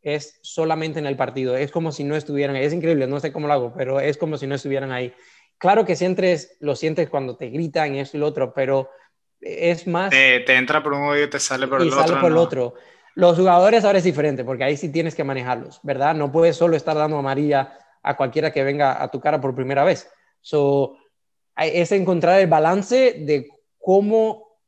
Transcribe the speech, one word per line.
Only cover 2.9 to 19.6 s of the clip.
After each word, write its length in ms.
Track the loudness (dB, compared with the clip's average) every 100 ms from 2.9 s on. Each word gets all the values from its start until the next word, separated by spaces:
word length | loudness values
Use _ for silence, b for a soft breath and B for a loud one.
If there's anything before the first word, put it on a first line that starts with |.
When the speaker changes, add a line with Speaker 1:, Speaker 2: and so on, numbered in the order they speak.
| 0 0
Speaker 1:
no 120 | -4
sé 120 | -6
cómo 160 | -6 0
lo 60 |
hago, 200 | 0 0 -6
pero 240 | -2 0
es 180 | -2 -2
como 200 | -4 -6
si 80 | -6
no 100 | -6
estuvieran 360 | -4 -4 -4
ahí. 220 | -6 -8 b b b b _
Claro 280 | 2 2 2
que 100 | 0
sientes, 640 | -2 0 0 0 -4 _
lo 160 | -6 -4
sientes 340 | -4 -2 -2
cuando 280 | -2 -6 -10
te 120 | -10
gritan, 460 | -6 -4 -2 -4 -4
esto 220 | -8 -4
y 20 |
lo 80 | -4
otro, 260 | -2 -4
pero 360 | -2 -2 -2 -4 B B _ _ _
es 480 | -14 -2 -2 -2 -2
más 220 | -4 2
Speaker 2:
Te, 320 | 4 6 4
te 140 | 4 2
entra 280 | 2 -2
por 100 | 0
un 100 | -2
oído 220 | 0 0 0
y 40 |
te 100 | -2
sale 280 | -4 -4 -2
por 140 | 0
Speaker 1:
y 40 | 2
Speaker 2:
el 60 |
Speaker 1:
sale 120 | 2
Speaker 2:
otro, 160 | 2 2
Speaker 1:
por 100 | 2
el 60 | 4
Speaker 2:
¿no? 60 |
Speaker 1:
otro. 320 | 2 0 -6 B B B B 2
Los 220 | 4 6
jugadores 480 | 4 6 6 4 4
ahora 140 | 2
es 40 |
diferente, 400 | 2 0 -2 -2
porque 200 | -6 -4
ahí 120 | -2 -2
sí 160 | -4
tienes 240 | -4 -4 -4
que 80 |
manejarlos, 560 | -6 -4 -4 -6 -8 -14
¿verdad? 320 | -6 -2 0 0
No 160 | 0
puedes 260 | 4 2 4
solo 180 | 2 2
estar 220 | 0 -2
dando 200 | 0 -2
amarilla 600 | -2 -2 2 0 0 B B B
a 160 | -6 -2
cualquiera 340 | -2 -2 -2
que 120 | -2
venga 380 | -2 2 0 0
a 80 | -6
tu 120 | -4
cara 180 | -2 -2
por 160 | -2
primera 280 | -4